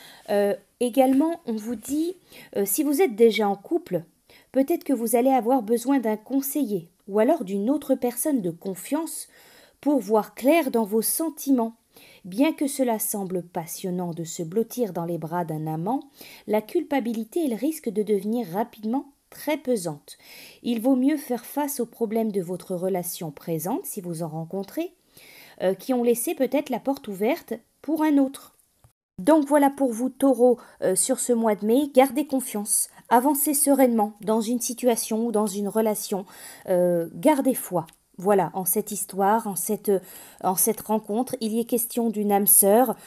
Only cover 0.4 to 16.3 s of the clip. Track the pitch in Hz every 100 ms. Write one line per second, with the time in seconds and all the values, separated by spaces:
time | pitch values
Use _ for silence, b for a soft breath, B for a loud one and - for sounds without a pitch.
0.4 | 202 - _ - 247 240 262 269 320 339
1.4 | - 220 214 220 - 294 339 381 B B
2.4 | B - 202 - 294 277 285 208 233 214
3.4 | 208 196 - 330 - 175 - _ _ b
4.4 | b 262 269 339 - 240 226 240 262 262
5.4 | 220 262 202 233 240 277 220 214 - 269
6.4 | 269 302 226 196 160 _ - 202 240 330
7.4 | 185 202 214 294 - 262 240 233 311 269
8.4 | 175 165 196 185 - 294 320 - - b
9.4 | b b b b 277 277 190 214 - -
10.4 | 254 330 254 226 202 220 208 - 320 -
11.4 | 277 254 226 - _ B B B 185 190
12.4 | 302 311 277 269 240 220 - 208 190 180
13.4 | 170 180 160 - 190 180 175 160 165 -
14.4 | 165 196 226 247 214 170 170 170 160 175
15.4 | 165 156 156 156 185 277 - B B